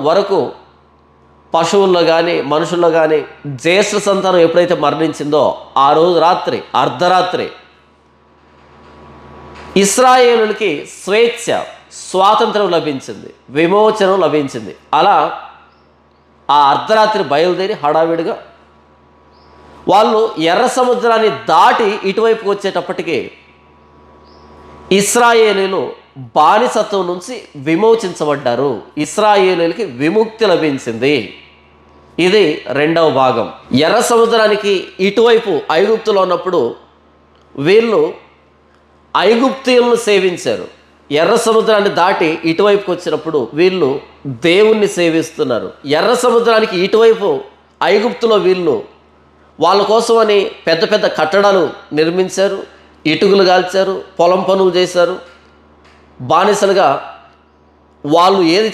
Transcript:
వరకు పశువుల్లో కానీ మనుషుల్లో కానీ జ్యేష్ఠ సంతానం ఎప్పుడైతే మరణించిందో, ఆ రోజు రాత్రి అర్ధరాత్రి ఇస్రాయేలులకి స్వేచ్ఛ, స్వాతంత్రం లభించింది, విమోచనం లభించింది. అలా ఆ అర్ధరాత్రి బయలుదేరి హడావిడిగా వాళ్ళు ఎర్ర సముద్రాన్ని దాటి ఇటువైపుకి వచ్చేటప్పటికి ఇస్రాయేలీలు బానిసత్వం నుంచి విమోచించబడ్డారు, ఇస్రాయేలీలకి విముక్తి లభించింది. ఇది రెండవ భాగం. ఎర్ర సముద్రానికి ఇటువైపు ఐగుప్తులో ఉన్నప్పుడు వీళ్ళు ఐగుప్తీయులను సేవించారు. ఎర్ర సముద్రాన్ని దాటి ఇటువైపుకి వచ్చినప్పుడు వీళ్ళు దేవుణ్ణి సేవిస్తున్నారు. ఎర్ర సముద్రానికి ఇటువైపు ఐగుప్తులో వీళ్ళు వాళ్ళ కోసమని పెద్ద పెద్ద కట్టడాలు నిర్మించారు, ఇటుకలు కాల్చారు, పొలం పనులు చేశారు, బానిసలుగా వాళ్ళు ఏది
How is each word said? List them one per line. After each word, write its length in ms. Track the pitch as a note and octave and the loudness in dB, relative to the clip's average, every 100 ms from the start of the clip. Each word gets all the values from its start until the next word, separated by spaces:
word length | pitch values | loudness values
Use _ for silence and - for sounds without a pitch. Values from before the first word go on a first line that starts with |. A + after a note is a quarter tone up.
| C#3+ | 0
వరకు 300 | F#3+ G3+ F#3+ B2 - - _ _ _ _ _ _ _ _ | 0 0 -2 -4 -8 -20 _ _ _ _ _ _ _ _
పశువుల్లో 480 | E3 E3+ G3+ G3 F3 D#3+ | -2 0 2 2 2 2
కానీ 220 | D#3+ E3+ E3 C3+ | 2 0 -2 -2
మనుషుల్లో 360 | D3+ E3 F3 E3+ D#3+ | -2 -2 0 2 2
కానీ 220 | D#3 D#3 C3 - C#3+ C3 | 2 0 -4 -12 -14 -6
జ్యేష్ఠ 360 | E3 F#3 G3+ G#3 G3+ | 0 0 0 -2 -2
సంతానం 320 | F#3+ F#3+ F3+ E3 | -2 2 2 2
ఎప్పుడైతే 300 | E3+ E3+ E3 | 2 0 0
మరణించిందో, 600 | D3 D3 D#3+ D3 D3 D3 G#2+ - - - | -2 -2 -4 -4 -2 0 0 -2 -4 0
ఆ 40 | C#3 D3+ | 2 4
రోజు 180 | F3 E3+ D#3+ | 2 2 2
రాత్రి 320 | F#3 F3 G#2 - A#2 | 0 -4 -8 -4 -2
అర్ధరాత్రి 640 | C3+ B2+ D3 F#3 F3+ D3 G2 - - _ _ _ _ _ _ _ _ _ - - - - - - - - - - - F#3+ | -2 0 0 0 0 -4 -8 -12 -20 _ _ _ _ _ _ _ _ _ -20 -20 -20 -20 -20 -20 -20 -20 -20 -20 -4 0
ఇస్రాయేలులకి 880 | G3 - B3+ B3+ A#3+ A#3 G#3+ G3+ G#3 C#3+ - - | 0 4 4 6 4 4 0 -2 -4 -4 -10 -12
స్వేచ్ఛ, 440 | - G#3 A#3 - - G#2 - - - - - | -2 0 0 -2 -4 -4 -6 -14 -20 -20 -6
స్వాతంత్రం 600 | F#3 F#3+ G#3+ A3+ G#3 G3 E3+ | 0 2 2 0 0 0 -2
లభించింది, 540 | D3 C3+ - G#2 - - - C3 | -2 -8 -10 -16 -18 -20 -8 -2
విమోచనం 600 | E3+ G3+ G#3+ G#3+ F#3+ F#3+ D#3 | 2 2 2 2 0 2 0
లభించింది. 480 | D3+ C#3 B2 G2+ - _ D3 | 0 -4 -8 -14 -18 _ 0
అలా 160 | F#3 F3 D#3 - - - - _ _ _ _ _ _ _ - | 2 2 0 -6 -16 -20 -20 _ _ _ _ _ _ _ -2
ఆ 100 | C#3+ C#3 | 2 2
అర్ధరాత్రి 500 | D3 - A3 G#3+ G#3 D3+ | 0 0 2 2 0 -2
బయలుదేరి 420 | C#3+ F3 F3 F#3+ F#3 | 0 0 -2 -4 -4
హడావిడిగా 520 | D3 D#3 E3 E3 E3+ - - - _ _ _ _ _ _ _ _ _ - - - - | -2 0 0 -2 -6 -8 -14 -20 _ _ _ _ _ _ _ _ _ -20 -20 -10 0
వాళ్ళు 300 | F#3+ A#3 A3 A3+ - D#3+ | 2 2 0 -2 -2 0
ఎర్ర 160 | F#3 B3 B3+ | 0 0 0
సముద్రాన్ని 540 | B3 A3+ A3+ A3+ A3 C3+ - | 0 0 0 2 0 -2 0
దాటి 380 | E3 G#3+ B3 G#3 G#3 F#3+ | 4 4 4 0 -2 -4
ఇటువైపుకి 400 | G3 A3+ A3 G3 | 0 0 0 -2
వచ్చేటప్పటికి 640 | G3 G3 F3+ D#3+ F#3 E3+ C3+ F2+ - _ _ _ _ _ - - - - - - - - - - F#3+ | -4 -4 -6 -6 -8 -4 -6 -6 -14 _ _ _ _ _ -20 -20 -20 -20 -20 -20 -20 -20 -12 -2 0
ఇస్రాయేలీలు 840 | G3 B3 A#3 A#3 A3 G3 F#3+ F#3 A#2+ - - - B2 D#3+ | 2 2 4 4 2 2 -2 -4 -6 -10 -20 -20 -4 2
బానిసత్వం 680 | D#3 G#3 B3 A#3 G#3+ G3 F3+ | 4 4 2 -2 -2 -4 -4
నుంచి 240 | F3+ F3+ B3 - D3 C3+ | -6 -10 -14 -14 -10 -4
విమోచించబడ్డారు, 1040 | E3 A3 A3+ F#3 F3 D3+ D3 B2 A#2+ C#3+ G#2+ - - | 0 2 2 -2 -4 -4 -2 -2 -2 -2 -4 -8 -8
ఇస్రాయేలీలకి 840 | D3+ - G#3+ G3+ F#3 F3 E3 E3+ G3 A#2+ | -6 0 2 4 2 2 -2 -2 -8 -4
విముక్తి 420 | D3+ G#3 A3 - G#3+ | -2 0 -2 0 0
లభించింది. 640 | E3 D#3 C3+ - A2+ G#2+ B2+ G2 - - _ _ _ _ - - - | 2 0 -4 -6 -4 0 0 -4 -14 -20 _ _ _ _ -20 -12 -2
ఇది 260 | F3 G#3 E3+ D#3 - C3+ | 2 2 2 -2 -6 -2
రెండవ 280 | D3+ E3 D#3 C3 | 0 2 2 2
భాగం. 260 | C3 A#2 G2 - - A#3+ D#3+ | 0 0 -4 -10 -4 0 2
ఎర్ర 120 | G#3 A#3+ | 0 0
సముద్రానికి 640 | A#3 A3+ A#3 G#3+ G3+ G3+ F#3+ - - F#3+ | 2 2 2 0 0 -2 -4 -4 -4 -2
ఇటువైపు 440 | G3+ A#3 A3+ G3+ D3+ - D#3 | 2 2 2 0 -4 -2 0
ఐగుప్తులో 400 | G3+ A3 A3 G3+ F#3 | 0 0 0 0 0
ఉన్నప్పుడు 360 | F3 F#3 F3 A#2 - _ _ _ _ _ _ _ | -2 -2 -2 -2 -6 _ _ _ _ _ _ _
వీళ్ళు 480 | - D3 G#3 A#3 F#3+ D#3 - - _ _ _ _ _ _ _ _ | -4 2 2 4 0 -2 -4 -20 _ _ _ _ _ _ _ _
ఐగుప్తీయులను 840 | C#3+ F#3 A#3 C4 - B3 B3 A#3+ A#3 - | 0 2 2 0 -2 0 2 2 0 0
సేవించారు. 580 | G3 F#3 E3+ C3 G2+ E2+ - _ _ - | 0 0 -4 -6 -6 -8 -20 _ _ -4
ఎర్ర 240 | D3 E3+ A3+ A3+ | 0 0 0 2
సముద్రాన్ని 440 | A3 A3 G#3+ G3+ D#3+ | 0 2 0 0 0
దాటి 280 | E3 C#3 E3 D#3+ E3 | 0 0 -2 -2 -4
ఇటువైపుకి 400 | D#3+ G#3 G3+ G3 | 0 0 0 -2
వచ్చినప్పుడు 480 | F3 E3+ D3+ D#3 D3+ A2+ D3 | -8 -6 -6 -4 -4 -4 -2
వీళ్ళు 300 | F3+ F#3 C#3 C#3 - - C#3+ A#2 E3+ | 0 0 -2 -4 -10 -16 -12 -4 0
దేవుణ్ణి 420 | F3+ G#3+ A3 G3+ F#3+ | 4 4 2 0 0
సేవిస్తున్నారు. 720 | E3+ D#3+ D#3 - C#3+ A2+ F#2 - C#3 D3+ | 0 0 -4 -4 -4 -4 -6 -10 -4 0
ఎర్ర 140 | G3 B3 | 0 0
సముద్రానికి 540 | A#3+ A#3 A#3 A3 A3 F#3 | 2 0 2 2 0 -2
ఇటువైపు 440 | F#3+ A3 A3+ G3+ G3 D#3+ - - _ - | 0 2 4 2 0 -4 -6 -20 _ -4
ఐగుప్తులో 560 | D#3 G#3 A3+ G3 A3+ G#3+ F3 | 0 0 0 -2 0 0 0
వీళ్ళు 300 | F#3 E3+ A2+ - _ _ _ _ _ _ - | 0 -2 -4 -6 _ _ _ _ _ _ -2
వాళ్ళ 220 | D#3+ G3 G3 | 0 2 2
కోసమని 480 | A3 A#3 A3+ G#3+ G3+ F#3+ - - | 0 2 2 2 0 -2 -4 -4
పెద్ద 160 | G#3+ - | -2 0
పెద్ద 140 | G#3 G3 - | 0 -2 -2
కట్టడాలు 460 | D#3 G3 G3+ F#3+ C#3+ - - D3 | -2 2 2 2 0 -6 -6 -2
నిర్మించారు, 600 | D#3+ F3+ F#3 F#3+ G3 G3 - - - _ | -2 0 -2 -2 -4 -4 -12 -20 -20 _
ఇటుకలు 400 | D3+ D#3 G3+ G3 F#3 | -4 0 2 4 4
కాల్చారు, 440 | F#3 F3+ F#3+ F#3+ F#3+ - - | 2 0 -2 -2 -4 -8 -2
పొలం 220 | F3 F#3 F#3 | 0 0 0
పనులు 240 | F#3+ F#3 F3 | 0 2 0
చేశారు, 360 | F3+ F3+ F3 F#3 - - _ _ _ _ _ _ _ - B2 | 0 0 0 -2 -12 -20 _ _ _ _ _ _ _ -12 -2
బానిసలుగా 580 | E3 G3 G3+ G3+ G3 D#3+ C3+ - - - _ _ _ _ _ _ _ | 0 2 2 0 2 2 0 -8 -20 -20 _ _ _ _ _ _ _
వాళ్ళు 360 | C#3+ D#3 F#3 G3 E3 F3+ | -2 2 4 2 2 0
ఏది 140 | A3 | 0